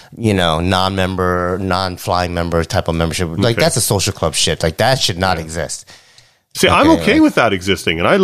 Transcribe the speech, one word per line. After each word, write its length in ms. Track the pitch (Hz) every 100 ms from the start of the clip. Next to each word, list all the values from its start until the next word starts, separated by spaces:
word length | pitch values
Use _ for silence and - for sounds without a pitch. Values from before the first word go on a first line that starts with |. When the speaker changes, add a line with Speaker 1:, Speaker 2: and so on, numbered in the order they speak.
| - -
Speaker 1:
you 160 | 110
know, 280 | 98 87 80
non-member, 960 | 90 92 95 98 92 92 90 90 90 92
non-flying 720 | 95 90 92 90 - 90 87
member 320 | 87 85 82
type 240 | 82 92 85
of 60 |
membership. 340 | 82 82 - 85
Like, 260 | 82 117 117
Speaker 2:
Okay. 40 |
Speaker 1:
that's 140 | 165 127
a 40 |
social 300 | - 101 98
club 200 | - 82
shit. 280 | - - 80
Like, 160 | 82 -
that 200 | 113 131
should 200 | - 87
not 180 | 92 85
Speaker 2:
Yeah. 60 |
Speaker 1:
exist. 400 | 80 82 69 - - - _ _ _ _ _ -
Speaker 2:
See, 120 | 190
I'm 200 | 175 294
Speaker 1:
Okay, 120 | 311
Speaker 2:
okay 100 | 220
Speaker 1:
like 80 | 294
Speaker 2:
with 120 | 311
that 180 | - 117
existing. 460 | 98 92 90 - 82
And 100 | 101
I, 60 | 196